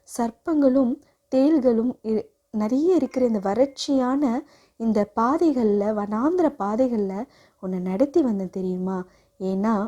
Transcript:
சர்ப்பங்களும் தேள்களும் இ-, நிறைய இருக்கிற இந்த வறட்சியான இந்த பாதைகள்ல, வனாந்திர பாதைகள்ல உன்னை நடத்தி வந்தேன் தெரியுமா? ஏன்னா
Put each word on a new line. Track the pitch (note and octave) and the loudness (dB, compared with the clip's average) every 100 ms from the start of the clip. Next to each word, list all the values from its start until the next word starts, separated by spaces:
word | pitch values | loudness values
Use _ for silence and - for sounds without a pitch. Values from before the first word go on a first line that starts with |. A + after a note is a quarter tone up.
| - - | -14 -6
சர்ப்பங்களும் | A#3 - - D#4 C#4 C4 B3 D4 _ _ _ C4 | -6 -6 -4 2 4 4 0 -2 _ _ _ 2
தேள்களும் | C#4 D#4+ B3 A3+ A#3+ A#3 | 2 4 2 2 0 -4
இ-, | G#3+ A3 - _ _ | -4 -4 -4 _ _
நிறைய | A3 G#3+ B3+ E4 F4+ | -4 -2 0 2 2
இருக்கிற | B3+ C4 B3 | 0 0 0
இந்த | G#3+ | 0
வறட்சியான | G3 G#3 C#4 - - C#4 B3 C4+ C#4+ A#3+ D#4+ _ _ - | 0 0 0 -2 -2 0 0 0 0 -2 -6 _ _ -6
இந்த | A3+ G#3 G#3 - | -2 0 0 0
பாதைகள்ல, | A#3 D#4+ E4+ B3+ A3 G3+ G3+ | 0 2 2 2 2 2 0
வனாந்திர | G#3+ G3+ G#3 C#4 F4+ D#4+ D4 | -2 -2 -2 0 2 0 0
பாதைகள்ல | G3+ A3 C4 A#3 G3 F#3+ F#3 _ _ _ | -2 0 0 0 -2 -4 -10 _ _ _
உன்னை | F#3 F#3 | -8 -6
நடத்தி | F#3 F#3+ C#4+ F4 | -2 0 0 2
வந்தேன் | C4+ G3+ F#3 | 0 0 -4
தெரியுமா? | F#3+ F#3 F3+ F#3 F#3+ F3+ _ _ - | -6 -4 -4 -4 -6 -8 _ _ -8
ஏன்னா | F#3+ F#3+ G#3 G#3+ | -4 -2 0 0